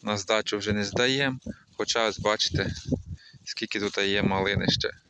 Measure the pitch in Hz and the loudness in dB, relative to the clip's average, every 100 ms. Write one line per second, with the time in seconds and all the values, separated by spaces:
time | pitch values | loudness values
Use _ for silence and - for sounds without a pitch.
0 | 107 104 - 110 107 104 101 104 101 101 | -2 -4 2 0 2 -2 0 0 0 2
1 | 123 135 139 131 - - _ - 107 - | 2 4 0 -2 -8 -14 _ -6 -2 2
2 | 110 98 107 107 - - 95 - - - | 2 2 0 2 0 0 -2 -4 -4 -6
3 | - - - - - - 110 110 101 98 | -6 -16 -16 -20 -14 -8 -6 -2 -2 0
4 | 98 101 98 95 95 101 92 - - - | 0 2 2 2 2 2 2 0 -2 -6
5 | _ | _